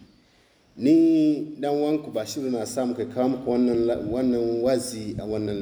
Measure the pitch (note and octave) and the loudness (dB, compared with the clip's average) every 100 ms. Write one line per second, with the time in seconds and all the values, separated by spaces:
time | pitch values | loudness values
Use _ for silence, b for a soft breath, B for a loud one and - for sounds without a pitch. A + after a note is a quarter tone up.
0 | - b b b b b b - B2 E3 | -20 b b b b b b -2 4 6
1 | E3 D#3+ D#3 D3 D#3 C#3 C#3 D3 D3 D#3 | 6 4 4 2 -4 -6 -2 0 0 -2
2 | C#3+ A2+ G#2+ - C3 A#2+ G#2+ C#3 B2+ A#2+ | -2 -6 -6 -6 -4 -4 -4 -2 -2 -2
3 | G#2+ B2+ B2+ B2+ - B2 B2 A#2 A#2 A#2+ | -4 0 0 0 0 2 2 2 0 0
4 | G#2+ A#2+ B2+ A#2+ A#2 A#2 B2 B2+ A#2+ A2+ | -2 -2 0 2 0 0 2 0 -2 -8
5 | G#2+ - G#2 G#2+ G#2 G#2 | -8 -8 -4 -4 -2 -4